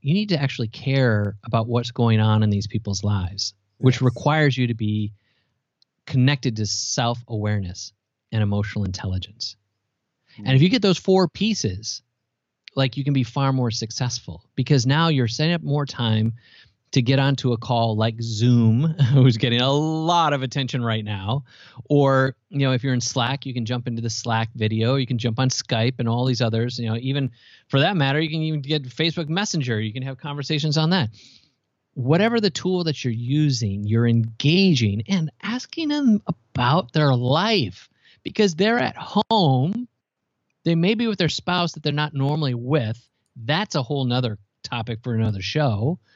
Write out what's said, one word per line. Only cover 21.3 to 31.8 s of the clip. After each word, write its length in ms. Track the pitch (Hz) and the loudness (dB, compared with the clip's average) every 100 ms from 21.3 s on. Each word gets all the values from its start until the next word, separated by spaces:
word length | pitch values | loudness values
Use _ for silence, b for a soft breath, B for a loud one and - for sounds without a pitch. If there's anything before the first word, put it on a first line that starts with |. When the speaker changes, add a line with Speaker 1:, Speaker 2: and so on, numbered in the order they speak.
| 135 B B B B - | -4 B B B B 0
Speaker 1:
Or, 440 | 143 139 135 131 - _ | 4 4 4 2 -2 _
you 120 | 139 | -2
know, 120 | 135 | 0
if 100 | 127 | 0
you're 100 | 135 | 0
in 60 | 127 | -2
Slack, 420 | - 135 117 139 | -2 -2 -2 -4
you 80 | 139 | -6
can 140 | 123 113 | -6 -4
jump 200 | 123 123 | -4 -4
into 120 | 117 | -6
the 80 | 117 | -6
Slack 400 | - 117 113 110 | -6 -2 -2 -2
video, 400 | - 107 110 113 139 | -2 -2 0 0 0
you 100 | 127 | 0
can 120 | 120 | -2
jump 200 | 117 113 | -2 0
on 100 | 131 | 0
Skype 440 | - - 117 117 127 | -2 -4 0 0 0
and 100 | 117 | -2
all 160 | 117 | 0
these 160 | 131 117 | 0 0
others, 380 | 117 113 120 120 | 0 0 -2 -4
you 100 | 113 | -4
know, 80 | 117 | -4
even 340 | 131 139 135 b b b b | -4 -2 -4 b b b b
for 120 | 139 | 2
that 160 | 165 190 | 2 2
matter, 240 | 139 143 | 2 0
you 100 | 160 | -2
can 100 | 160 | -2
even 200 | 156 151 | -4 -4
get 220 | 135 151 | -2 -4
Facebook 440 | 127 - 165 165 151 | -4 -4 -2 -2 -4
Messenger. 520 | 170 208 175 123 107 | -2 -2 -2 -2 -2
You 120 | 110 | -2
can 100 | 117 | -6
have 120 | 135 131 | -10 -10
conversations 600 | 151 143 139 156 151 147 | -10 -8 -4 -2 0 2
on 120 | 160 | 2
that. 200 | 185 113 B B B B B _ _ | 2 0 B B B B B _ _